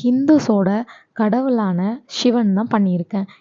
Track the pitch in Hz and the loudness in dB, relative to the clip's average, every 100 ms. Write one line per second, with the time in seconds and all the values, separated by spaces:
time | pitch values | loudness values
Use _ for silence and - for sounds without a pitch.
0 | 240 254 277 302 - 208 190 208 247 - | -2 0 2 2 2 0 0 -2 -6 -14
1 | _ - 214 233 262 240 202 175 190 247 | _ -2 0 0 0 0 0 -2 -2 -6
2 | - - 247 240 214 190 233 220 196 175 | -10 -2 0 2 2 0 0 0 0 0
3 | 175 202 190 - | -4 -6 -8 -12